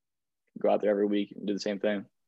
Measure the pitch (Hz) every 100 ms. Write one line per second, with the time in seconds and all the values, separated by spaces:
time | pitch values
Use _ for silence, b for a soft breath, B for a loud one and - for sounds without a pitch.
0 | _ _ _ _ _ - 104 104 101 101
1 | 104 104 101 - 98 95 104 101 104 101
2 | 113 _